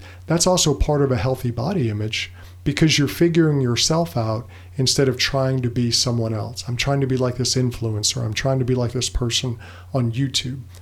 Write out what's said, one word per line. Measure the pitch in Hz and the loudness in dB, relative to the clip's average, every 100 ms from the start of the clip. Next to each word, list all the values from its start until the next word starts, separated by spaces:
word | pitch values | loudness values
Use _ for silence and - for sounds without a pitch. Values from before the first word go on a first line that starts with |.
| - - - | -14 -10 -2
that's | 165 185 | 2 4
also | 180 156 | 4 4
part | 139 - 147 | 2 2 4
of | 139 | 4
a | 120 | 2
healthy | 123 131 123 | 0 0 -2
body | 113 127 190 117 | -2 -2 0 0
image, | 104 110 - - - - - | 0 -2 -4 -6 -12 -20 -6
because | - 143 160 143 | -2 2 4 4
you're | 139 | 2
figuring | - 170 170 160 143 | 2 2 4 4 4
yourself | 123 117 - 160 170 123 | 2 0 2 0 0 -2
out | 110 110 - - - - | -2 -2 -6 -16 -10 -2
instead | 127 - 131 | 0 2 2
of | 123 | 2
trying | - 135 131 131 | 0 0 0 0
to | 123 | 0
be | 120 120 | 0 0
someone | 113 127 117 110 | 0 0 0 0
else. | 107 104 - - | -2 -4 -8 -6
"I'm | 120 | -2
trying | 139 139 | 0 2
to | 131 | 2
be | 127 | 2
like | 127 120 | 0 0
this | 120 131 | 0 2
influencer. | 127 - 117 107 107 127 110 | 0 0 -2 -2 -2 -2 -4
I'm | |
trying | 107 135 135 | 0 0 2
to | 127 | 2
be | 123 | 0
like | 120 | 0
this | 123 - | -2 -2
person | - 120 - 127 117 - - - | -2 -2 -2 -2 -6 -10 -18 -4
on | 135 117 | 0 0
YouTube." | 113 139 - 131 131 - - | 0 -2 -2 -4 -8 -12 -18